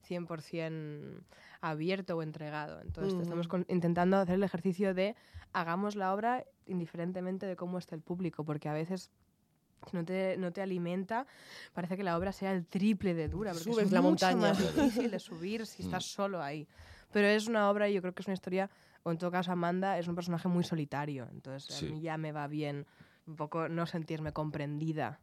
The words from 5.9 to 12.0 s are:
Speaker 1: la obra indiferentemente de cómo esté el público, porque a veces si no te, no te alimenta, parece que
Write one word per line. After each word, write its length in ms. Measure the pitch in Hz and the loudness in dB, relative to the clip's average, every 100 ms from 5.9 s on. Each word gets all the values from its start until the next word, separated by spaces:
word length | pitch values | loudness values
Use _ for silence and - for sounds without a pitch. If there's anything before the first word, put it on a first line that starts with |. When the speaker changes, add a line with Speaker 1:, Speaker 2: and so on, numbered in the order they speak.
| 208 | 0
Speaker 1:
la 180 | 190 | 0
obra 320 | 196 226 247 - _ - | 2 0 0 -4 _ -4
indiferentemente 800 | 185 165 170 170 185 185 190 196 | -4 -2 -4 -4 -4 -4 -4 -4
de 80 | 180 | -6
cómo 220 | 175 180 | -4 -4
esté 160 | - 160 | -6 -12
el 60 | |
público, 420 | - 180 180 - | -6 -4 -4 -4
porque 260 | 156 151 151 | -4 -2 -2
a 40 | |
veces 360 | 151 160 185 - _ _ _ _ _ _ _ - | -2 -2 -4 -8 _ _ _ _ _ _ _ -6
si 80 | 180 | -4
no 80 | 165 | -2
te, 320 | 185 190 185 | 0 0 0
no 140 | 180 | -2
te 80 | 170 | -4
alimenta, 640 | 196 185 175 180 190 226 269 - - - - | -2 -2 0 -2 -2 -4 -4 -12 -20 -18 -12
parece 240 | - 170 | -8 -4
que 60 | 185 | -2